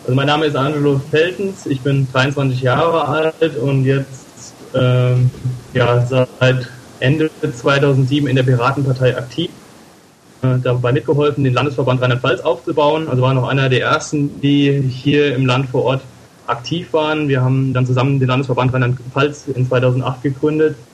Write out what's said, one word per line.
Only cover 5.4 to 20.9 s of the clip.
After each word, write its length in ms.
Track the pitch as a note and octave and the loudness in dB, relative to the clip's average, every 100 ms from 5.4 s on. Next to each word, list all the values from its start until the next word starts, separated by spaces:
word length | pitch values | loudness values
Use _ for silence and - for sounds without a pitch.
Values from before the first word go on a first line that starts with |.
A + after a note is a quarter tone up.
| B2+ B2+ - | -8 -8 -6
ja, 320 | B2+ A#2+ A#2+ B2 | -2 2 2 2
seit 640 | C3 B2+ - B2+ C3 B2+ - - - | 0 0 2 0 0 -4 -14 -20 -4
Ende 320 | B2+ D#3 D#3 - D3 B2 | 0 2 0 -2 -8 -4
zweitausendsieben 720 | D3 C#3 C#3+ C3+ C3 D3 C#3+ | 0 2 2 2 2 0 0
in 60 | C3 | 0
der 80 | |
Piratenpartei 760 | B2+ B2 A#2+ C#3 C3 C3 B2+ A#2 | 2 2 2 0 -2 2 0 0
aktiv. 320 | C3 - F3 - - - - - - _ _ - | -6 -6 -8 -8 -20 -20 -20 -20 -20 _ _ -6
Äh, 160 | C3 B2+ | -2 0
dabei 280 | B2+ B2 B2 | 0 0 0
mitgeholfen, 520 | C#3+ D#3 D3 D3 D3 | 0 0 2 2 2
den 120 | C3 B2 | 0 0
Landesverband 480 | D3 C3+ C3 B2+ | 0 -2 0 0
Rheinland-Pfalz 380 | B2+ B2+ C3+ D#3+ | 0 0 0 -2
aufzubauen. 680 | D#3 C3+ - D#3 D3 D#3 D#3+ | -2 -2 -2 0 2 2 -2
Also 140 | B2+ | 0
war 100 | B2+ | 0
noch 140 | C3 A#2 | 0 0
einer 200 | C3+ C3+ | 0 2
der 140 | B2+ | 0
ersten, 580 | A2 D3+ - D3+ C#3+ - | 0 -2 -2 -4 -4 -2
die 380 | C#3+ C#3+ C#3+ C#3 C3 | 2 4 4 2 -2
hier 480 | B2+ C#3+ C#3+ C#3+ B2+ | -2 0 2 2 2
im 120 | C3 | 0
Land 240 | B2 C3 | 0 0
vor 120 | C3+ | -2
Ort 180 | A2+ C3 - - - - - | 0 -2 -6 -20 -20 -20 -8
aktiv 480 | A2+ - E3 F3 | -8 -4 -8 -2
waren. 340 | D#3+ D3+ D#3 D3+ | -2 0 -2 0
Wir 140 | C3+ | 0
haben 320 | B2+ C3 C3+ | 0 0 0
dann 140 | B2+ B2+ | 0 0
zusammen 320 | B2+ C3+ C#3 | 0 0 2
den 80 | B2+ | 0
Landesverband 460 | B2+ C#3 B2+ B2+ | 0 0 0 0
Rheinland-Pfalz 720 | B2+ B2 B2+ - - C#3+ D3 - C3 | 0 0 -2 -6 -2 -2 -2 -8 -4
in 120 | B2+ | 0
zweitausendacht 540 | B2+ B2+ B2 B2+ C3+ | 2 2 0 -2 -4
gegründet. 540 | D3 C3 D3+ D3+ D#3 C#3+ - | -6 -2 -2 2 0 0 -14